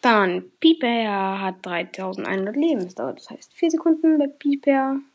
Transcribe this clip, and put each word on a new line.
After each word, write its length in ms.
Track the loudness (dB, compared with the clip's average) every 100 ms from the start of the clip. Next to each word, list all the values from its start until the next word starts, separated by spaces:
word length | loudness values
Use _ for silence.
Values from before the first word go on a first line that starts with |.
Dann 420 | 4 4 2 -2 -8 _
Piper 800 | 2 4 2 0 -2 -2 -2 -2
hat 160 | -4 -6
dreitausendeinhundert 920 | -6 -6 -6 -8 -10 -8 -4 -4 -2
Leben. 300 | 0 0 0
Das 100 | -4
dauert, 240 | -6 -8 -8
das 120 | -16
heißt, 220 | -20 -20
vier 160 | -2 0
Sekunden 480 | 2 2 2 4 2
bei 100 | 2
Piper. 720 | -2 -2 0 2 2 0 -4 -8